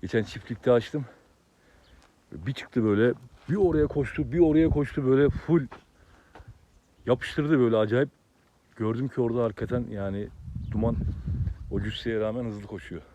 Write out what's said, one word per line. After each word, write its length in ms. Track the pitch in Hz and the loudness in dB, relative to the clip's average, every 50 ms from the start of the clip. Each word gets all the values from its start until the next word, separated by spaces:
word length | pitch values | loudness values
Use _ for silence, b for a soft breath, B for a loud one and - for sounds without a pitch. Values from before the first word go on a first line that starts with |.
| - | -8
Geçen 200 | 92 - 117 101 | 0 0 0 0
çiftlikte 500 | - - - - - 120 - - 127 123 | 0 -8 -14 -10 -10 -12 -4 2 4 4
açtım. 320 | 120 113 - - - 135 117 B B B B B _ _ _ _ b b b b b b b b b b b b _ _ _ - | 4 2 0 -8 -8 -8 -8 B B B B B _ _ _ _ b b b b b b b b b b b b _ _ _ -16
Bir 200 | 73 82 101 135 | -10 -8 -8 -8
çıktı 320 | - - - - 127 110 | -8 -10 -4 -2 0 2
böyle, 300 | 110 101 101 113 120 117 - - - - - _ - | 4 4 4 4 4 2 0 -8 -20 -20 -20 _ -4
bir 80 | 147 | 0
oraya 300 | 208 196 180 156 156 151 | 2 2 4 4 2 2
koştu, 460 | 139 - 147 139 113 - - 147 120 123 | 2 0 -2 -2 -2 -2 -6 -6 -2 4
bir 60 | 175 | 4
oraya 320 | 170 160 151 156 160 160 | 4 6 6 6 4 4
koştu, 360 | 143 147 143 131 - - 139 | 4 2 0 -2 -2 -2 2
böyle 240 | 131 131 135 143 139 | 4 6 6 6 4
full 360 | 127 - - - 131 - 131 120 - - _ _ _ b b b b b b b b b b b - _ _ _ _ _ _ _ _ _ - | 2 0 0 2 2 2 2 0 -10 -18 _ _ _ b b b b b b b b b b b -20 _ _ _ _ _ _ _ _ _ -2
yapıştırdı 520 | 120 123 131 - - - - 151 147 160 139 | 0 0 0 0 -6 -4 -4 0 2 4 4
böyle 180 | 123 117 113 | 4 4 4
acayip. 320 | 110 107 104 110 120 143 143 _ _ _ _ _ _ _ _ _ _ _ _ _ | 2 2 2 2 0 0 0 _ _ _ _ _ _ _ _ _ _ _ _ _
Gördüm 320 | - 110 110 113 113 131 131 | -4 -4 -2 -2 -2 -4 -6
ki 120 | - - | -2 -2
orada 240 | 123 117 113 123 120 | -2 0 0 0 -2
hakikaten 420 | 113 98 - 113 - - 123 120 - | -2 -2 -4 -6 -4 -4 -4 -4 -6
yani 380 | 104 101 98 98 98 101 104 - - - - - - - - - | -8 -6 -6 -6 -6 -6 -8 -10 -12 -16 -16 -12 -12 -10 -10 -6
Duman 260 | - 104 113 117 117 - - B B B B B 90 B B B B B B - | -4 -2 -2 0 0 -2 -4 B B B B B -4 B B B B B B -8
o 100 | - 95 | -8 -6
cüsseye 400 | 98 104 104 - - 120 113 110 | -6 -6 -8 -8 -6 -4 -4 -2
rağmen 240 | 107 107 110 123 123 | -2 -4 -4 -4 -6
hızlı 220 | 117 104 104 101 | -6 -8 -10 -12
koşuyor. 360 | 101 107 92 - - 87 82 - - - | -12 -14 -14 -12 -12 -14 -14 -14 -18 -20